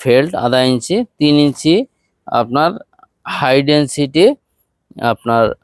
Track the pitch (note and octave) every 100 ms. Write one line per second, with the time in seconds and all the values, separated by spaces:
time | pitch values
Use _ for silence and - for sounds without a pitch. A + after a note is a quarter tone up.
0 | B2+ B2 D#3 - A#2+ B2+ C3 B2 - G3
1 | A#3+ _ D3+ D3 D3 B2+ D#3 F#3 C4+ _
2 | _ _ - A#2+ A2+ C3+ E3 - - _
3 | _ _ - - C3+ C3+ C#3 D3 C#3+ -
4 | C#3 D#3+ G#3+ D4 _ _ _ _ _ -
5 | A#2+ A2 A#2+ A#2 A2 -